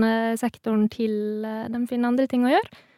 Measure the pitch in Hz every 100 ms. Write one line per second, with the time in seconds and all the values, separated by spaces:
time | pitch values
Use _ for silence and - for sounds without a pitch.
0 | 226 226 226 226 240 - 226 220 214 -
1 | 220 214 214 214 220 220 226 240 240 240
2 | 240 247 262 254 247 349 - - _